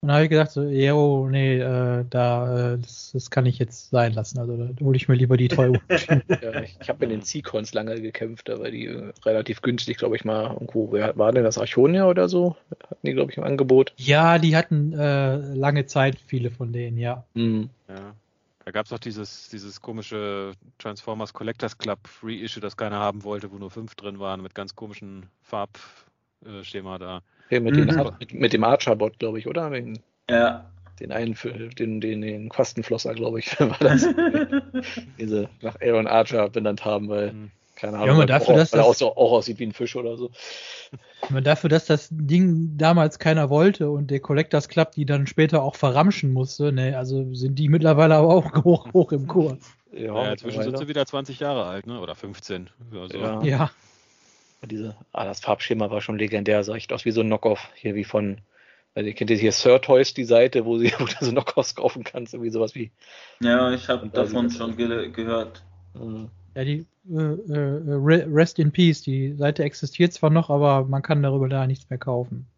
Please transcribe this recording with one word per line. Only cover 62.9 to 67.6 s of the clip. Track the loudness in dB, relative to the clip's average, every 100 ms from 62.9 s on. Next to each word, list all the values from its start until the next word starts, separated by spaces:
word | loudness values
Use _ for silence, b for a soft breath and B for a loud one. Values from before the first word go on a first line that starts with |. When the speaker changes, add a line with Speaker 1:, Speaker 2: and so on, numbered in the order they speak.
| _ B B B B
Speaker 4:
Ja, | 0 2 2
ich | -2 -4
hab | -4
Speaker 2:
Und | -4 -2
da |
Speaker 4:
davon | -2 0 -2
Speaker 2:
sieht | -4
Speaker 4:
schon | -8
Speaker 2:
das | -4
Speaker 4:
gele-, | -4 -2 -6
gehört. | -8 -4 -4 -4 -12 -20 -20 -20 -16
Speaker 2:
Mhm. | -12 -12 -14 -20 -16
Speaker 1:
Ja, | -8
die, | -4 -4 -8 _ -10
äh, | -4
äh, | -4 -4 -6 -4